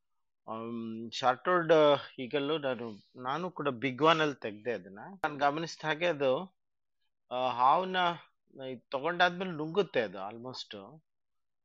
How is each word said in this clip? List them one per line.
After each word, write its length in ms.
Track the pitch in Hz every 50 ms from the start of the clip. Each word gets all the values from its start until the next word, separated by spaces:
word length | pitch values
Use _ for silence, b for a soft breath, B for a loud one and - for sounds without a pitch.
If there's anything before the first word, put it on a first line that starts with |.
| _ _ _ _ _ _ _ _ _
ಆಮ್, 640 | 107 110 113 117 117 120 117 113 113 113 113 117 113
ಶಾರ್ಟೋಡ್ 880 | - - 139 123 127 123 - 180 180 175 165 156 165 156 151 147 143 135 B B - -
ಈಗಲ್ಲೂ 380 | 131 113 147 143 139 143 160
ನಾನು, 460 | 156 139 131 127 110 120 113 104 101 - _ _
ನಾನು 360 | 127 127 127 143 160 185 180
ಕೂಡ 180 | - - 147 143
ಬಿಗ್ 320 | 127 110 131 135 127 123
ಒನ್ 200 | 151 160 165 156
ಅಲ್ಲಿ 140 | 156 147 131
ತೆಗ್ದೆ 360 | - - 110 104 107 107 123
ಅದನ್ನ. 280 | 113 95 90 92 95 104 127 175 196 185 -
ನಾನ್ 160 | 151 147 135
ಗಮನಿಸಿದ 460 | 143 143 143 160 165 156 - - -
ಹಾಗೆ 200 | 156 151 151 175
ಅದು, 520 | 175 160 139 139 131 127 156 190 - _ _ _ _ _ _ _ _ _ _ _ _ _ _ _ _
ಆ, 180 | 123 127 127 127
ಹಾವನ್ನ 480 | 117 120 127 135 151 175 190 190 185 185 180 175 170 160 - _ _ _ _ _ _ 135 131
ಇದ್ 180 | 131 131 113 - _
ತಗೊಂಡಾದ್ಮೇಲೆ 600 | - 131 139 165 175 175 180 180 175 180 196 185
ನುಂಗುತ್ತೆ 500 | 165 147 156 160 165 202 185 - - 135
ಅದು 160 | 110 98 90
almost. 840 | 98 92 104 113 117 120 127 120 - - - 107 101 98 113 151 160 _ _ _ _ _ _ _ _ _ _ _ _